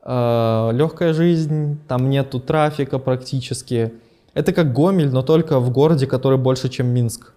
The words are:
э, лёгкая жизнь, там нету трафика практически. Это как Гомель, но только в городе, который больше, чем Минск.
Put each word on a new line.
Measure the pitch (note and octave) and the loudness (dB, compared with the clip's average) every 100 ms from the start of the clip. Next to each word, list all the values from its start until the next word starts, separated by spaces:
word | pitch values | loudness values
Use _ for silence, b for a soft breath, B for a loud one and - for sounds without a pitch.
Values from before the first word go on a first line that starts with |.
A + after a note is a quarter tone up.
| - | -4
э, | B2+ A#2+ A#2 A2+ A2+ A2+ | -2 0 2 2 0 0
лёгкая | A#2 D#3+ - E3+ | 0 0 0 -2
жизнь, | D#3 E3+ E3+ D#3 D#3 D3+ D3 - | 2 2 2 0 -2 -2 -4 -4
там | B2+ C3 | -2 0
нету | C#3 C3+ B2+ | 0 -2 -6
трафика | B2 D#3 D3+ D3 C#3 C#3 | -2 0 0 -2 -4 -4
практически. | C3 B2+ B2+ C3 B2 A#2+ - A#2 A2+ A2+ B B B | -2 -4 -4 -6 -6 -10 -4 -2 -2 -4 B B B
Это | - D3+ | -4 -2
как | F3+ D#3+ | 0 0
Гомель, | A#2+ E3+ F#3+ D3 | 2 2 2 0
но | B2+ | 0
только | C3 D#3+ E3 C#3 | 2 2 4 0
в | B2 | 2
городе, | B2 D3+ D#3+ C3 | 2 2 4 0
который | B2+ C3+ C3 | 0 2 2
больше, | B2+ C3 C3 | 2 0 -4
чем | - B2 | -4 -2
Минск. | B2 A#2+ - - | 0 0 -4 -16